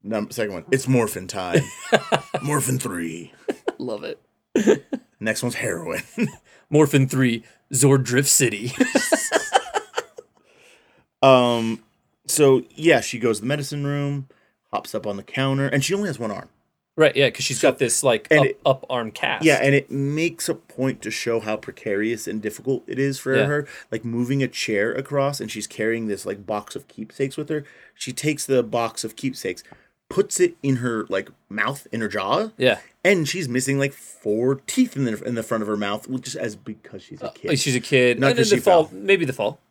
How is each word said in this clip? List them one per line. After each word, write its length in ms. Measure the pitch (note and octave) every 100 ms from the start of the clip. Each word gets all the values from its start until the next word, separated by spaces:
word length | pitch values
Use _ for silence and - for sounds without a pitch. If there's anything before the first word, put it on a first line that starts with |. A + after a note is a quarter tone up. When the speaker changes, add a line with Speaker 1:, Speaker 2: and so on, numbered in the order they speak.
Speaker 1:
Num-, 260 | G2+ G#2+ G#2
second 220 | - G#2+
one. 120 | F2+ -
It's 160 | C3+ B2+
Morphin 400 | B2+ A2 F#2 F#2
time. 340 | G2 F2+ F2+ C3+ - - -
Speaker 2:
<laughs> 400 | - - - -
Speaker 1:
Morphin 380 | D3 D3 - C3
three. 540 | A2+ F2 E2 E2+ E2+ _ - - - -
Speaker 2:
Love 260 | B2 G#2
it. 180 | - - _ _ _ - G#3+ - - C4 _ _
Speaker 1:
Next 240 | G#2+ G#2+
one's 120 | B2 A#2+
heroin. 460 | A2+ E2+ E2 - - -
<laughs> 520 | A#3+ - _ _ _
Speaker 2:
Morphin 380 | D3 D3 C#3+ C3
three, 340 | C3+ B2+ A#2 - _ _
Zord 300 | C3 C#3 C3+
Drift 260 | A#2+ B2 C#3+
City. 420 | - B2 G#2 A#2+ -
<laughs> 40 | B3+ - - D#4+ - - - - - - - - - - _ _ _ _ _ _ _ _ _ _
Speaker 1:
Um, 640 | C3+ B2+ B2 A#2 A2+ A2 _ _ _ _ -
so 360 | - C#3+ C3 - -
yeah, 260 | D#3+ C3+
she 180 | - A#2+
goes 180 | A#2+ G#2
to 40 |
the 60 | A2+
medicine 380 | D3 C#3 D3 C#3+
room, 420 | C#3+ C#3+ C#3+ C3 _ _ _ _
hops 220 | G2+ -
up 140 | G#2+ G#2+
on 100 | G2
the 60 |
counter, 440 | - - C3+ C3+ C#3
and 160 | C#3
she 100 | C#3
only 140 | G3 G#3
has 120 | C3
one 120 | A2+
arm. 180 | F#2+ - _ _ _ _ -
Speaker 2:
Right, 200 | D#3 C3+
yeah, 140 | C3
'cause 140 | -
she's 160 | - C3+
Speaker 1:
So, 100 | C#3+
Speaker 2:
got 80 | B2+
this, 240 | B2 -
like, 240 | C#3 A2+ -
Speaker 1:
and 80 | D3+
Speaker 2:
up, 60 | C3+
Speaker 1:
it, 120 | - C#3
Speaker 2:
up 200 | C3+ -
arm 220 | B2+ A2+
cast. 340 | - C3+ - D#3+
Speaker 1:
yeah, 140 | C#3+
and 140 | C3+ C#3
it 160 | C#3
makes 580 | C#3 C#3 D3+ E3 E3 -
a 60 | E3
point 440 | _ - C3+ -
to 80 | G#2+
show 280 | - - A#2
how 160 | G#2+ G#2+
precarious 720 | - - A2 G2+ A2 A2+ -
and 140 | G#2+
difficult 420 | G#2 - A#2+ B2+ -
it 100 | B2+
is 220 | C#3 C3
for 160 | C3 C3
Speaker 2:
Yeah. 100 | G#2
Speaker 1:
her. 220 | D3 C#3+ - -
Like, 120 | A2+
moving 380 | A#2 A#2 B2 C#3
a 60 | B2+
chair 460 | - - G#2 A2
across, 460 | - C#3 C#3+ C#3 C#3
and 120 | A2
she's 160 | A2 G2+
carrying 400 | - A2 A#2 A2
this, 180 | G2 F#2
like, 220 | G2+ G2
box 280 | G#2 - -
of 120 | -
keepsakes 500 | - A2 - C#3 D3
with 120 | D3
her. 140 | D#3 C#3+ - -
She 200 | _ -
takes 340 | B2 D3+ C#3+ -
the 160 | C3
box 400 | A2+ A#2 A2+ -
of 120 | A2+ -
keepsakes, 480 | C3+ B2+ F#2+ F2+ - - _ _ _
puts 300 | - G3 -
it 160 | F3 -
in 140 | C#3 B2+
her, 280 | B2 A2+ -
like, 220 | G2 G2 _ _
mouth, 360 | G#2 A2 C#3 -
in 100 | A#3
her 60 | G#3+
jaw. 420 | G#2 F#2+ D3+ A3 -
Speaker 2:
Yeah. 220 | B2+ G2+ - _
Speaker 1:
And 240 | F3 G3 C#3+
she's 180 | F3+ C#3
missing, 300 | B2 B2+ C#3
like, 160 | C#3
four 600 | - - - G#2+ G#2+ B2+ C3+
teeth 400 | - - B3+ C#3
in 80 | B2+
the, 160 | G#2+
in 120 | - A#2
the 80 |
front 180 | A2 A2+
of 60 | G#2
her 100 | G#2
mouth, 300 | G2+ G#2+ -
which 200 | B2+ C3
is 80 | -
as, 200 | A2+ G#2
because 480 | - G#2+ - -
she's 180 | - -
a 60 | -
Speaker 2:
Uh, 40 |
Speaker 1:
kid. 280 | - - C#3
Speaker 2:
she's 160 | C#3+ B2+
a 40 |
kid. 400 | - C3 B2 A#2+
Speaker 1:
Not 100 | C#3
Speaker 2:
And 60 | A#3+
then 40 |
Speaker 1:
'cause 60 | A3
Speaker 2:
the 60 | G3+
Speaker 1:
she 60 |
Speaker 2:
fall, 240 | - F3 D#3
Speaker 1:
fell. 120 | F#3
Speaker 2:
maybe 260 | G3 G3 D3
the 80 |
fall. 260 | C3 G#2 D3 _